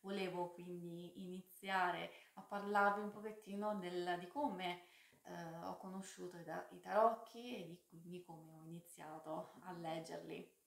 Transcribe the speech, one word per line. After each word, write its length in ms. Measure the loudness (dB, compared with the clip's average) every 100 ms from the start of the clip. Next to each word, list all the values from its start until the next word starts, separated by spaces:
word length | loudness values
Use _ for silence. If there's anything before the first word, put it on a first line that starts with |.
Volevo 500 | 0 0 2 2 0
quindi 720 | -2 -6 -6 -4 -6 -8 -8
iniziare 880 | -6 -6 -8 -10 2 6 6 4 0 -6 -16
a 80 | -16
parlarvi 580 | -4 -2 4 8 8 6
un 100 | 0
pochettino 640 | -4 -8 -8 -6 0 2 2
del, 400 | 0 2 2 2
di 80 | 0
come, 600 | 2 2 2 0 -2 -6 -20 -20 -20
eh, 360 | -8 -6 -4 -4
ho 120 | -4 -4
conosciuto 580 | -6 -6 -6 -8 -8 -8
i 80 |
ta-, 220 | -6 -6 -6
i 80 | -10
tarocchi 760 | 4 8 8 6 -4 -10 -6 -6
e 100 | -6
di, 160 | -10 _
quindi 340 | -14 -10 -10
come 300 | -8 -12 -12
ho 120 | -14
iniziato 920 | -12 -12 -12 -12 -8 -8 -4 -4 -4 -10
a 100 | -8
leggerli. 880 | -4 -2 -2 -2 -6 -6 -6 -8 _